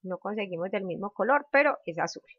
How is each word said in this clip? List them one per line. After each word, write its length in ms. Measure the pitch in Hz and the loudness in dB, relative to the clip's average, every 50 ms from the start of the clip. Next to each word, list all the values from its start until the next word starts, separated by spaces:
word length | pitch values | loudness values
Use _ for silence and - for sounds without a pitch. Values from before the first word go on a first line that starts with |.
| _ | _
No 160 | 185 180 175 | -6 -8 -6
conseguimos 520 | _ 196 208 220 208 190 180 165 170 190 | _ -6 -4 -4 -4 -6 -4 -4 -4 -2
del 140 | 196 208 202 | -2 -4 -4
mismo 280 | 185 170 156 185 202 _ | -4 -6 -6 -6 -8 _
color, 340 | - 196 220 277 285 285 - - | -2 2 4 4 2 2 4 4
pero 260 | 277 294 294 - - _ | 4 6 6 2 0 _
es 140 | - 160 165 | -10 -4 -4
azul. 260 | 156 175 - - _ _ - | -4 -4 -4 -8 _ _ -20